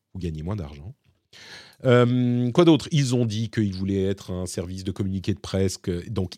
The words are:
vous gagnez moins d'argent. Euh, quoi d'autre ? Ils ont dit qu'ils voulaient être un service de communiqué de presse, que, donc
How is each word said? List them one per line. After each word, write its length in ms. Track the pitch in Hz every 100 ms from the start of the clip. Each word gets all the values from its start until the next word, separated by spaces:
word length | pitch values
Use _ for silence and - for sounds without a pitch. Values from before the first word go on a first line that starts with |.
| _
vous 60 | 95
gagnez 220 | 87 78
moins 140 | 80 104
d'argent. 380 | 73 73 82 139 _ _ _ - - - - -
Euh, 680 | 131 123 120 123 123 120 123
quoi 120 | 123
d'autre ? 240 | 170 165 -
Ils 220 | 156 135
ont 120 | 123 120
dit 240 | 104 110
qu'ils 240 | - 104
voulaient 300 | 92 95 98
être 260 | 95 98 -
un 160 | 90 92
service 380 | - 87 92
de 80 | 95
communiqué 420 | 95 98 95 87
de 40 | 98
presse, 380 | - 98 95 -
que, 320 | - 87 85
donc 280 | 101 90